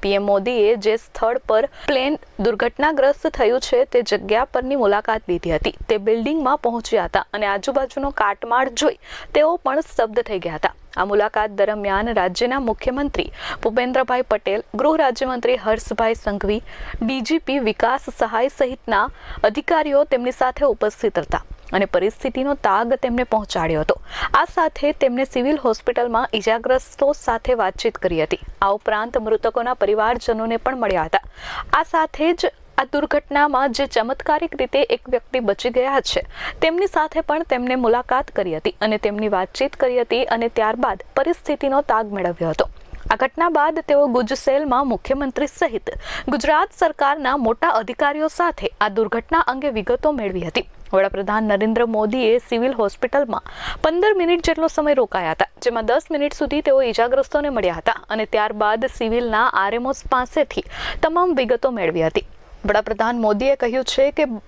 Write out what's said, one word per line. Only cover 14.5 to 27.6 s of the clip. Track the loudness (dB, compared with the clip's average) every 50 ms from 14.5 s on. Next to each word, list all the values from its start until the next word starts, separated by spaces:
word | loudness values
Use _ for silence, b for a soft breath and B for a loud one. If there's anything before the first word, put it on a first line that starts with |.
| -4 -4 -4 -6 -6 0
ગૃહ | 2 2 4 4
રાજ્યમંત્રી | 2 0 0 0 -4 -4 -4 -2 0 0 0 0 0
હર્ષભાઈ | -2 -2 -2 -2 -8 -2 0 0 0 0 -2
સંઘવી, | -4 -6 -4 -2 -2 -2 -2 -2 B B B B B B B B
ડી | -4 -2 -2 -2
જી | -2 -2 -2 -2 0 0
પી | -2 0 0 0
વિકાસ | 0 0 0 0 0 -2 -4 -10 -2 -2
સહાય | -2 0 0 0 0 0 0
સહિતના | 0 -2 -2 -2 -8 -4 -2 0 0 0 0 B B B B B B 0 0
અધિકારીઓ | 0 0 -2 0 0 2 2 2 4 2 4 4 2
તેમની | 0 0 -2 0 0
સાથે | 0 0 0 0 0 0
ઉપસ્થિત | 2 2 -2 -2 -2 -2 -4 -2 0 -2 -2
હતા | -2 -4 -4 -4 -8 -18 -18 -12 -4 0 0
અને | 0 2 2
પરિસ્થિતિનો | 2 2 2 -2 -2 -6 -4 -2 -2 -2 -2 -2 0 0
તાગ | 2 2 2 2 0 -2 -2 0
તેમને | -2 -2 -2 -2 0
પહોંચાડ્યો | -2 -2 -2 -4 -4 -2 -2 0 0 0 0
હતો. | 0 -2 -4 B B B B B B 2
આ | 2 2 2 0 0
સાથે | 0 0 0 0 -2 -2 0 2
તેમને | 0 0 2 0 -2 -2
સિવિલ | -2 -2 0 2 0 2 2
હોસ્પિટલમાં | 0 0 0 -2 -2 0 0 0 0 0 0 0 0 -2 -2
ઈજાગ્રસ્તો | 0 2 0 0 2 2 0 0 0 -4 -2 2 2 2 2 0 0
સાથે | -2 -2 -2 0 0 2 2